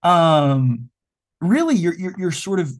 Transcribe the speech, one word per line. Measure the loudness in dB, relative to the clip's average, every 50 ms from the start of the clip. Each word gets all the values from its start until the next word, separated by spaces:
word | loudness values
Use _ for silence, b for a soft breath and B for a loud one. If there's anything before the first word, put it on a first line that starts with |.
| 2
Um, | 2 4 4 4 4 4 4 2 2 0 2 0 0 -2 -2 -6 -16 _ _ _ _ _ _ _ _ _ _
really, | -2 0 0 0 2 2 0
you're, | 0 0 -2 -4
you're, | -4 -8 -10 -8 -6
you're | -6 -6
sort | -6 -6 -6 -6 -4 -4
of, | -4 -4 -6